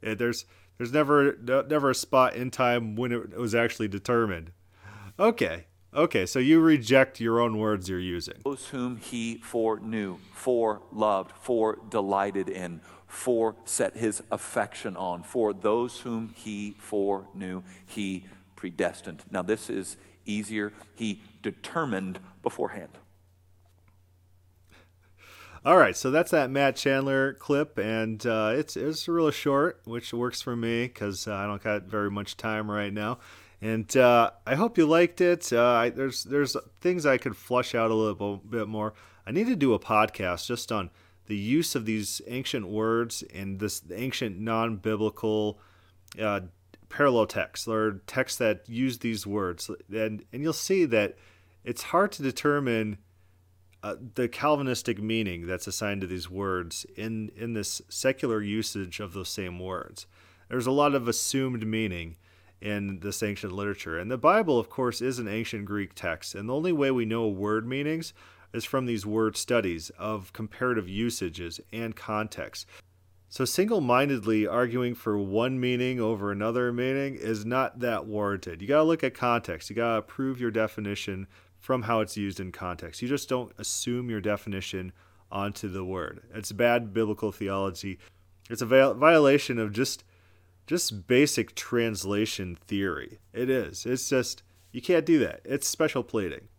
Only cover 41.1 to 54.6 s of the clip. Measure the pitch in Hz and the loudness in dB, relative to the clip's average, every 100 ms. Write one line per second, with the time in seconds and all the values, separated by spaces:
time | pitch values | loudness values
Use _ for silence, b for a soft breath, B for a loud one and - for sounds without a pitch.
41.1 | b _ 107 101 139 175 139 110 110 101 | b _ -6 0 0 2 -2 -2 -2 -2
42.1 | - - 120 135 135 95 107 110 117 117 | -8 -8 -8 -4 -6 -4 -2 2 2 0
43.1 | - - 80 98 95 104 - 80 90 127 | -6 -12 -10 -8 -4 -4 -4 -10 -8 -6
44.1 | - 120 90 110 113 117 107 107 110 107 | -4 -6 -4 -2 0 0 -2 -2 0 0
45.1 | - 113 107 104 101 b b b b _ | -2 0 2 0 -4 b b b b _
46.1 | - 107 101 92 - _ - - - 143 | -6 -2 -2 -6 -18 _ -20 -16 2 4
47.1 | 123 107 - - - - 110 110 98 - | 6 2 0 -4 -6 -4 0 0 -2 -8
48.1 | 131 131 - 117 104 - 117 131 117 120 | -4 -2 0 0 0 -4 -2 -2 -2 -4
49.1 | 110 101 104 92 85 - 104 - 101 110 | -4 -4 -2 -2 -4 -10 -12 -8 -2 -2
50.1 | 107 - 123 151 156 - 190 165 113 104 | -4 -10 -6 -4 -2 0 2 4 4 2
51.1 | - b b b b - 120 - 170 202 | -2 b b b b -10 -8 0 2 2
52.1 | - 135 123 147 143 135 113 110 98 _ | 0 -4 0 2 2 2 0 0 -4 _
53.1 | _ _ _ _ _ _ _ 107 - 123 | _ _ _ _ _ _ _ -10 -8 -10
54.1 | - 123 - 147 151 | -2 -2 0 2 2